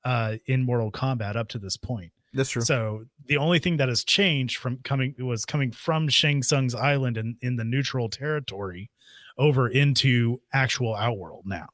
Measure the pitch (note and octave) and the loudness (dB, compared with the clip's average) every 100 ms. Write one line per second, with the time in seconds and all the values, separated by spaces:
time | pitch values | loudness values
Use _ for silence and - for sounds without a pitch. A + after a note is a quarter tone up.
0 | C3 B2 A2 A2 - C3 B2+ B2 A2 - | 0 0 -2 -4 -2 0 2 0 -2 -2
1 | C3+ B2+ G2+ A2 A2+ A#2 G2 - - A#2 | -2 -2 -2 -4 -4 -8 -6 -8 -6 -8
2 | E2+ _ _ C3 C3+ A#2+ A#2 C3+ A2 G#2+ | -8 _ _ -4 -2 0 0 0 0 -6
3 | A2+ _ C#3 C#3+ D3+ F3 F#3+ D#3+ C3 A#2 | -12 _ 0 2 4 2 2 0 2 0
4 | - - G3 D3 B2 - B2+ B2+ - C3+ | 0 2 2 2 0 -4 -4 -6 -2 -2
5 | C3 D3 B2+ A#2 - D3+ C3 A#2+ - D#3+ | -2 -4 -4 -2 -2 0 -2 -2 -2 0
6 | D#3+ - D3+ C#3+ B2 C#3+ C3 A#2 C#3 C#3+ | 2 2 4 2 4 2 2 0 2 2
7 | C3 A2+ A2 A#2 B2 B2 A2+ C3 C#3 C3 | 0 -2 -4 -4 -4 -2 0 0 0 -2
8 | A2+ - D3 D3+ C#3 G2 G2 F2 G#2 _ | -4 -4 -4 -4 -6 -8 -8 -8 -14 _
9 | _ - - - D3 C3 A#2+ C3 C#3+ C3 | _ -20 -18 2 4 4 4 4 4 4
10 | C3+ B2 A#2 B2 _ C#3 C3 - A#2+ G#2+ | 4 4 2 -2 _ 0 0 0 -2 0
11 | A2+ G#2+ E2+ D2+ F#2+ F#2 - | -2 -2 -10 -12 -8 -8 -10